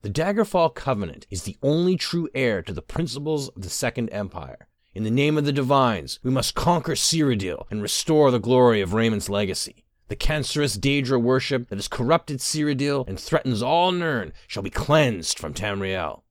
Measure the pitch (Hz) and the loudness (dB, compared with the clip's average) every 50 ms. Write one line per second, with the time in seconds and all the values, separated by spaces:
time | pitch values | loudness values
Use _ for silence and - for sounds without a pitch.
0 | - 101 95 151 160 190 208 214 214 202 - 180 165 151 - - - 139 123 104 | -8 -4 -2 -2 0 0 2 0 0 2 2 2 2 2 0 -2 -2 -2 -2 -2
1 | 98 80 - - - _ 101 92 - 101 98 _ - 139 151 165 175 185 185 - | -2 -6 -8 -12 -14 _ -10 -8 -8 -8 -10 _ 0 0 2 2 2 2 0 0
2 | - - - 170 165 - - 131 135 120 107 90 82 - 92 69 - - - - | -2 -2 -2 -2 -2 -2 -2 -2 0 0 0 -2 -4 -6 -10 -10 -10 -6 -4 -4
3 | 170 143 113 139 147 156 156 147 139 - _ - 95 87 - - - 120 - 123 | -4 -4 -6 -6 -4 -2 -2 -2 -4 -8 _ -12 -10 -8 -6 -4 -4 -4 -2 -2
4 | 117 110 - 104 104 95 - 87 78 65 - - - _ _ _ _ _ _ 98 | -4 -4 -4 -8 -8 -8 -10 -14 -14 -14 -16 -18 -20 _ _ _ _ _ _ -4
5 | 110 110 117 131 143 147 151 151 147 147 139 143 135 123 143 139 131 123 110 87 | -2 0 2 4 4 4 2 2 0 0 0 0 0 2 4 4 4 2 2 -2
6 | 71 67 - - - 127 131 131 107 - - - - 170 175 165 135 160 147 - | -6 -8 -12 -6 -2 -2 0 0 -2 -2 -4 0 2 2 2 2 0 -4 -4 -2
7 | - - 160 165 151 139 120 104 95 92 78 - - - 107 107 104 95 - - | 0 0 2 2 2 2 2 0 -2 -4 -6 -8 -10 -8 -8 -6 -4 -4 -4 -4
8 | - - 160 151 147 135 123 120 101 113 127 127 123 120 113 104 95 87 98 110 | 0 2 4 6 6 6 4 2 2 4 6 8 8 8 6 4 2 0 2 2
9 | 113 113 110 104 - - 101 101 104 92 92 - - - - _ _ _ _ _ | 2 2 2 0 -2 -2 -2 -2 0 -2 -2 -6 -6 -8 -12 _ _ _ _ _
10 | _ - 135 - - - 156 151 131 - - 147 147 139 - 101 87 139 139 143 | _ -12 -8 0 0 0 0 0 -2 -2 0 0 0 0 0 0 0 2 2 2
11 | 135 120 139 123 117 120 127 131 - - 139 127 123 _ 104 98 98 - - - | 2 2 2 2 4 4 2 2 2 0 -2 -2 -2 _ -8 -8 -8 -6 -4 -4
12 | 123 127 160 165 - - 147 127 - - - 156 147 147 143 127 139 143 143 139 | 2 2 2 2 0 -4 -8 -6 -4 -4 -2 0 0 0 0 0 0 0 0 -2
13 | 127 - 95 90 - - 160 147 - 131 120 101 117 127 156 170 175 185 185 175 | -2 -4 -8 -10 -4 0 0 0 2 0 -2 0 0 2 2 4 2 2 0 0
14 | 170 160 143 117 92 78 - - - _ - - 98 92 - - - - 147 160 | -2 -2 -2 -2 -4 -6 -12 -18 -16 _ -10 -8 -8 -6 -6 -6 0 4 4 4
15 | 147 127 110 90 80 - - - - 78 71 - 104 107 101 98 98 95 95 92 | 4 4 0 -2 -4 -6 -6 -6 -6 -10 -8 -6 -4 -4 -4 -4 -4 -4 -4 -4
16 | 82 73 52 - _ _ | -4 -6 -6 -10 _ _